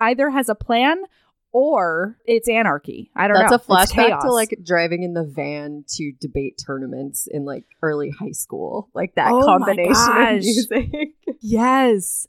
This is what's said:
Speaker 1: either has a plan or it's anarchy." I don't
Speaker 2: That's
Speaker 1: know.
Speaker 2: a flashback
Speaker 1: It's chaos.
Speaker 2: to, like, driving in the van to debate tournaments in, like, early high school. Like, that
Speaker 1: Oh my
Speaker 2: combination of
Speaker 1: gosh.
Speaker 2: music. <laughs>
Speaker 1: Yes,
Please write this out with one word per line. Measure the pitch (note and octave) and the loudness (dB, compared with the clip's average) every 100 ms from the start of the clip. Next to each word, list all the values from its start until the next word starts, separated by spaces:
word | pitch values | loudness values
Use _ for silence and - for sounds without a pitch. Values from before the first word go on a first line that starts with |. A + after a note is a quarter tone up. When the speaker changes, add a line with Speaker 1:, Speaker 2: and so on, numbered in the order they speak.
Speaker 1:
either | A3+ B3 C#4+ | 0 0 0
has | C4+ A#3+ | 0 -2
a | |
plan | G#3 - A#3 C4 F4 G4 _ _ _ _ | -2 0 2 2 0 -4 _ _ _ _
or | A#3+ C#4+ C#4 F3 D#3+ F#3+ A#3 - | 0 2 2 0 -2 -4 -6 0
it's | A#3 A#3 | 0 2
anarchy." | A3+ G#3+ D3 - - - - | 0 2 -2 -6 -16 -12 -2
I | G3 | 2
don't | G3+ | 4
Speaker 2:
That's | A3 | 4
Speaker 1:
know. | A#3+ | 4
Speaker 2:
a | |
flashback | - F#3 | 4 4
Speaker 1:
It's | G3 | 4
chaos. | - A#3 E3 | 4 2 2
Speaker 2:
to, | C4+ | 0
like, | A#3+ A3 - | 0 0 -4
driving | E3+ F3 E3 F3 | -2 0 0 -2
in | F3+ | -4
the | E3+ | -4
van | D#3 C#3 C#3+ D3 D3 D3 D3 - | -6 -6 -6 -6 -10 -12 -12 -10
to | D3+ C3+ | -10 -10
debate | D3 C#3 C3+ - | -8 -6 -8 -10
tournaments | - C3+ C3 B2+ C#3 C#3+ - | -10 -8 -8 -10 -10 -10 -8
in, | D3 | -8
like, | C#3 C3+ - - | -8 -10 -14 -6
early | D#3 D3 C#3+ | -4 -2 -6
high | D3 D3 | -8 -12
school. | E3 - - E2+ - - | -12 -12 -10 -10 -10 -10
Like, | - G3 | -8 -6
that | - D#3+ | -2 2
Speaker 1:
Oh | B3 | 4
my | C#4 | 4
Speaker 2:
combination | F#3 G#3 G3 F3 | 4 4 0 2
of | C4 | 4
Speaker 1:
gosh. | A#3+ A#3+ A3+ G#3 | 4 4 4 2
Speaker 2:
music. | F#3+ A3 A3 A3+ A#3+ | 0 -2 0 -2 -4
<laughs> | D4 D4+ _ - - | -6 -8 _ -12 -10
Speaker 1:
Yes, | G#3+ A3 A#3+ C4 B3+ G#3 F3+ - | -4 0 2 4 4 2 -2 -8